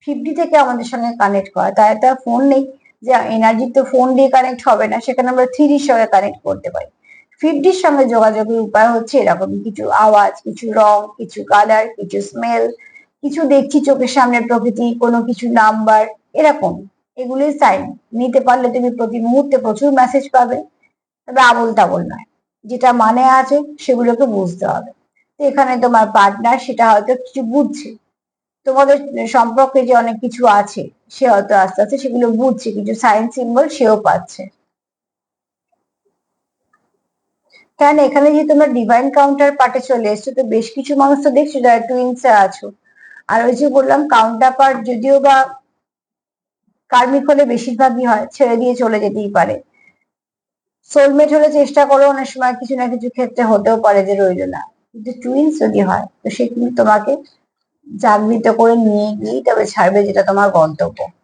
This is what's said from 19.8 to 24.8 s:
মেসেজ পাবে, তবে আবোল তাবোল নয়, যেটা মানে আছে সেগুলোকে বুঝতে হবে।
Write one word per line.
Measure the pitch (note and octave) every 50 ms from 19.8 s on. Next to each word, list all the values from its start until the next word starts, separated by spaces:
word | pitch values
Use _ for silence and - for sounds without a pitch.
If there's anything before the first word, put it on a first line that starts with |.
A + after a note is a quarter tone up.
| C4+ C#4+ C#4 C4
মেসেজ | B3 B3 B3+ C#4 C4+ C#4 -
পাবে, | C4 B3 A#3 B3 C4+ D#4+ - _ _ _ _ _ _ _ _ _ _ _ -
তবে | B3+ C4 B3+ A#3+
আবোল | A#3 A#3 A#3 A3+ A3 G3+
তাবোল | F#3 F3 F3+ F3 F3 D3+
নয়, | D3+ - - _ _ _ _ _ _ _ _
যেটা | G#3+ A#3+ B3 - B3+ A#3+ A#3+ A3
মানে | A3 A#3 B3 B3+ C4 C4 C4
আছে | C4 C4 C#4 C#4+ D4 D4 D4 - -
সেগুলোকে | - B3+ A#3+ A#3+ A#3+ A#3+ A#3 - B3 G#3+ G3
বুঝতে | F#3+ F3 F3 F3+ G3
হবে। | G3 F3+ F3